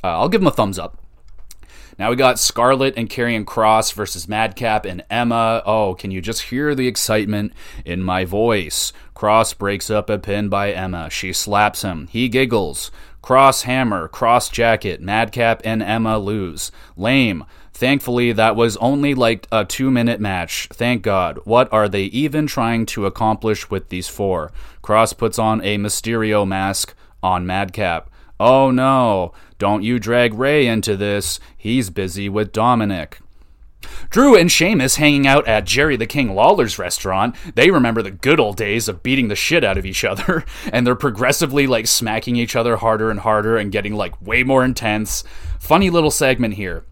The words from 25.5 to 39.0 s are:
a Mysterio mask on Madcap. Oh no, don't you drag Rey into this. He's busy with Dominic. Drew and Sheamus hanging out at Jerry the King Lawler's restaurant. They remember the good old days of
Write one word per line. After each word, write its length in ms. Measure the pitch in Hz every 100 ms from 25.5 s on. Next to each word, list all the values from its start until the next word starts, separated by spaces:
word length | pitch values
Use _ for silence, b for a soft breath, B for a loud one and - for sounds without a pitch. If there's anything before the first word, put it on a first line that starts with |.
| 110
a 160 | 95 104
Mysterio 680 | 101 - 113 117 110 104 98
mask 460 | 95 95 95 - b b b
on 240 | 92 90 90
Madcap. 640 | 95 98 101 95 82 - b b -
Oh 320 | 113 135 135
no, 600 | 127 131 135 120 98 87 b b -
don't 260 | 101 107
you 160 | 107 120
drag 340 | 110 120 120
Rey 320 | 107 135 151 123
into 300 | 113 101 98
this. 420 | 104 101 - - b b
He's 340 | 104 127 101
busy 380 | 95 95 90 101
with 220 | 101 104
Dominic. 680 | 110 117 120 104 92 76 - - - - - - - B B B
Drew 260 | 208 277 214
and 140 | 170
Sheamus 460 | - 175 202 131 -
hanging 300 | 151 143 139
out 200 | 139 117
at 180 | 107
Jerry 320 | 98 127 151 123
the 100 | 117
King 280 | 147 120
Lawler's 440 | 95 131 196 117 -
restaurant. 580 | 87 - 95 95 117 B 170
They 160 | 117 156
remember 320 | 175 123 113
the 80 | 98
good 300 | 95 135 151
old 160 | 107 98
days 320 | 104 113 104
of 140 | 92